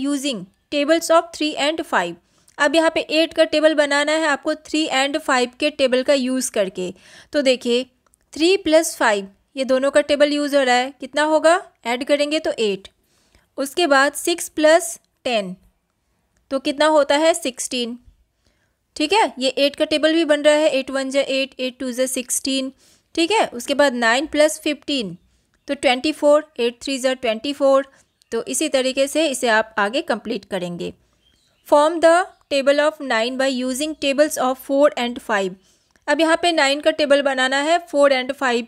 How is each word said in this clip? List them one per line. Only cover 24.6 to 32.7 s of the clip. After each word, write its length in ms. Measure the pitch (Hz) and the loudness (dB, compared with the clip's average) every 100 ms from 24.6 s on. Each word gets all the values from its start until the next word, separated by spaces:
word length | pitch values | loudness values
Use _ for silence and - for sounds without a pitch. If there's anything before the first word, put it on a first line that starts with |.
| 320 294 - 285 202 170 _ _ _ _ - | -6 -6 -4 -4 -4 -10 _ _ _ _ -10
तो 80 | 285 | -2
ट्वेंटी 360 | 277 254 302 | 0 0 -2
फ़ोर, 380 | 302 294 294 302 - | 0 2 2 0 -4
एट 220 | 240 240 | -4 -4
थ्री 160 | - 269 | -8 -4
जा 140 | 262 254 | -2 -2
ट्वेंटी 380 | 240 220 285 | -4 -4 -6
फ़ोर। 380 | 277 277 269 269 _ _ _ _ | 0 2 2 0 _ _ _ _
तो 120 | 226 - | -8 -6
इसी 240 | 262 311 | -4 -2
तरीके 380 | 269 254 262 269 | 0 -2 0 -2
से 200 | 302 320 | 0 -2
इसे 200 | 262 247 | 0 0
आप 260 | 220 220 - | 0 0 -2
आगे 220 | 202 262 | -2 -2
कंप्लीट 420 | 330 233 214 208 - | -4 -6 -6 -10 -8
करेंगे। 480 | 190 175 170 180 - _ _ _ _ _ _ - | -8 -8 -8 -10 -12 _ _ _ _ _ _ 2
Form 260 | 294 302 339 | 4 4 4
the 180 | 330 339 381 - _ | 4 4 2 -8 _
table 280 | 277 269 | -2 2